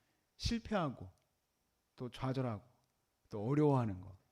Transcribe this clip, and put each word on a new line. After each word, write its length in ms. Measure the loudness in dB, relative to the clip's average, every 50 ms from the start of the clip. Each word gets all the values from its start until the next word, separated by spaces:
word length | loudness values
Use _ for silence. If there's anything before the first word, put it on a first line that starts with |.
| _ _ _ _ _ _ _
실패하고 760 | -4 0 0 0 0 0 0 2 2 2 2 0 -4 -10 -14 -16 _ _ _ _ _ _ _ _ _ _ _ _ _ _ _ _
또 140 | -10 -10 -8
좌절하고 540 | -6 -4 -4 -2 -2 -2 -2 -2 -4 -6 -10 -16 _ _ _ _ _ _ _ _ _ _ _ _
또 180 | -8 -4 -2
어려워하는 540 | 2 4 4 6 6 6 4 2 0 -2 -6
거, 160 | -10 -14 -16 -20 _ _